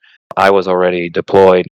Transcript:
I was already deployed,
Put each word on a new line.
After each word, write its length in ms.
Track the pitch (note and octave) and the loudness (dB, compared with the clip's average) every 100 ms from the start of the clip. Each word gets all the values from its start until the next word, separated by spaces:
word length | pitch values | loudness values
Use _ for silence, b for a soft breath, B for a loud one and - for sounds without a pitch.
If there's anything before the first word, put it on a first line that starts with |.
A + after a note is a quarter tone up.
| b b - - | b b -12 -2
I 140 | F#2+ | 0
was 160 | G2 F#2 | 0 -2
already 420 | F#2 F2+ F2+ E2+ | -2 -2 -4 -6
deployed, 560 | E2+ - G2 F#2+ F#2 F2+ - | -8 -2 2 4 2 -2 -8